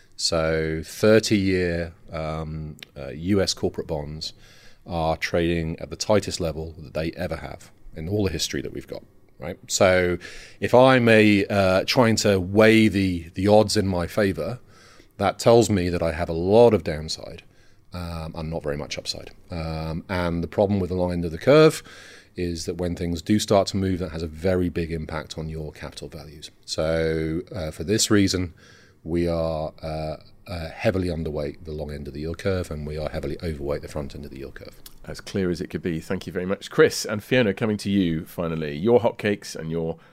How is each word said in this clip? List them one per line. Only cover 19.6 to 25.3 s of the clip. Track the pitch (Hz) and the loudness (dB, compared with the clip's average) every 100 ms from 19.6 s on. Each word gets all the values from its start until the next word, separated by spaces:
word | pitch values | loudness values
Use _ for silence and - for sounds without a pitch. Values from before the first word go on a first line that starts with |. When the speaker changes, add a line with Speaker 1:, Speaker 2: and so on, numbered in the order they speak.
| 80 80 80 80 - | -6 -6 -6 -6 -4
Speaker 1:
and | 90 87 85 | -2 -2 -2
the | 82 | -2
problem | - 101 101 | 0 2 2
with | 87 | 0
the | 92 | -2
long | 90 | -2
end | 87 85 | -2 -4
of | |
the | 80 | -2
curve | - 151 160 151 - - - - - - | 4 6 6 4 -6 -20 -20 -20 -16 -6
is | 90 85 | -4 -4
that | 90 87 | -6 -4
when | 90 87 | -4 -2
things | 87 85 | -4 -4
do | - 107 | 0 0
start | - 104 95 | 4 4 4
to | 98 | 0
move, | 95 92 | -2 -2
that | 90 | -4
has | 80 | -6
a | 82 | -8
very | 78 90 92 90 | -4 0 2 0
big | 82 82 | -2 -4
impact | 82 78 80 - | -6 -6 -8 -8